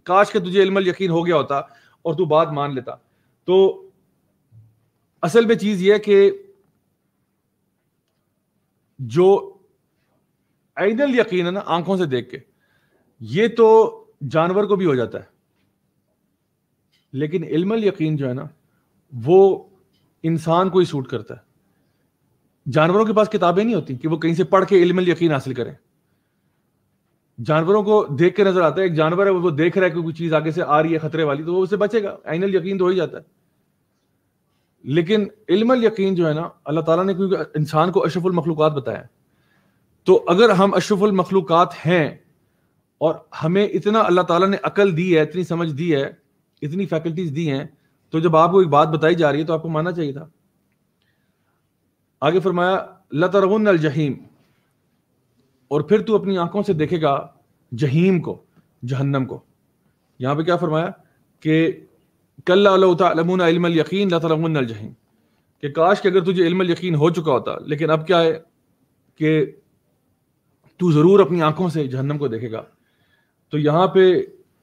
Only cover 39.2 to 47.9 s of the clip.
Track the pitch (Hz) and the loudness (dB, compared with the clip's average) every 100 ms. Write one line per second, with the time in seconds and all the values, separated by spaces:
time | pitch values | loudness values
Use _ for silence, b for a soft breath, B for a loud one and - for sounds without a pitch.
39.2 | _ _ _ _ _ _ _ _ - 185 | _ _ _ _ _ _ _ _ 2 2
40.2 | - 180 233 185 196 180 - 196 214 190 | 4 4 4 4 2 2 0 0 0 0
41.2 | 175 190 156 165 175 - 156 175 139 - | 0 -2 2 2 2 -2 0 0 0 -6
42.2 | _ _ _ _ _ _ _ - 156 156 | _ _ _ _ _ _ _ -4 -4 -4
43.2 | - - 156 190 208 180 202 220 202 180 | -12 -6 -2 0 0 -2 0 0 2 2
44.2 | 180 170 190 196 156 - 202 160 185 160 | 2 0 0 0 -2 0 2 0 2 2
45.2 | 151 175 175 165 165 139 175 143 139 - | 0 -4 -6 -4 -4 -4 -2 -2 -4 -10
46.2 | _ _ _ _ 147 180 180 160 170 165 | _ _ _ _ -8 -6 -6 -6 -6 -6
47.2 | 170 139 165 135 160 _ _ | -6 -6 -4 -6 -8 _ _